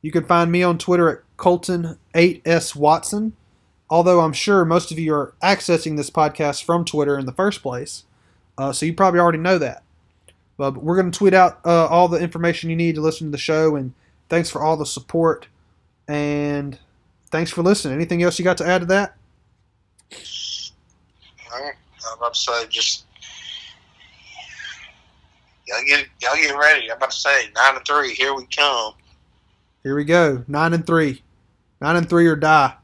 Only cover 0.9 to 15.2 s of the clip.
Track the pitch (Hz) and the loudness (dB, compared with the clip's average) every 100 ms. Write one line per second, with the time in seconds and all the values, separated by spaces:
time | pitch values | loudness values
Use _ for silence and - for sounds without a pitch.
0.9 | 180 165 - _ - 185 175 - 175 165 | 2 2 0 _ 0 2 2 0 -4 -6
1.9 | 165 _ 165 175 - 165 165 160 147 147 | -10 _ 2 2 2 0 0 0 0 2
2.9 | 165 - 208 220 - _ _ _ _ _ | 2 0 -6 -6 -8 _ _ _ _ _
3.9 | 165 175 175 160 131 - 202 165 170 - | 2 4 4 2 -2 2 2 4 0 0
4.9 | 160 160 147 135 _ 180 196 - 165 160 | -6 -2 -2 -4 _ 0 0 0 -2 0
5.9 | 151 143 - 151 147 147 143 - 170 170 | -6 -4 0 0 0 -4 -4 -2 -2 0
6.9 | 151 143 139 131 127 196 202 135 123 - | -2 0 -2 -4 -2 -2 -2 -10 -10 -12
7.9 | - _ _ _ _ _ - 135 127 156 | -16 _ _ _ _ _ -8 -6 -4 -6
8.9 | 165 190 175 170 160 175 185 135 - _ | 2 2 4 2 2 0 0 -2 -8 _
9.9 | _ _ _ _ _ _ - 139 131 151 | _ _ _ _ _ _ -6 -6 -4 -2
10.9 | 180 180 170 202 185 180 - 170 170 165 | 0 0 2 4 6 6 4 2 4 4
11.9 | 170 180 165 170 165 170 160 165 165 170 | 4 4 2 -4 -2 -4 -2 -6 -2 -2
12.9 | 156 156 160 160 143 - 156 156 147 131 | 0 -2 -2 -8 -6 -2 2 2 0 -6
13.9 | - _ _ _ 165 170 147 156 156 143 | -12 _ _ _ -2 -2 -2 -2 -2 -4
14.9 | - - 170 | -8 -6 0